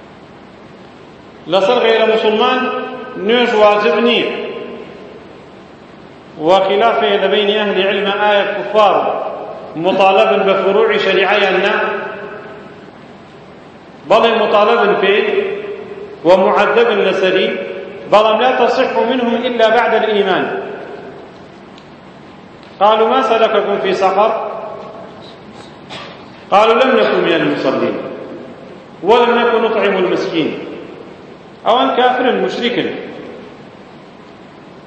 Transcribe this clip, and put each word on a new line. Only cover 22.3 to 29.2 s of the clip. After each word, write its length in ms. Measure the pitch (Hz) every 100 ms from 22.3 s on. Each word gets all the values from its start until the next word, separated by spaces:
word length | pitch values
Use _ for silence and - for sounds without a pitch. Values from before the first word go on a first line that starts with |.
| - - - - -
قالوا: 280 | 202 220 226
ما 140 | 262
سلككم 540 | 269 226 226 151 190 196
في 100 | 190
سقر؟ 380 | 185 190 185 220 - - - - - - - - - - - - - - - - - - - - - -
قالوا: 240 | 196 220
لم 160 | 240 254 226
نكن 200 | 202 190 170
من 80 | 160
المصلين 560 | 147 147 135 123 113 101 - - - - - - - - - -
ولم 360 | 175 240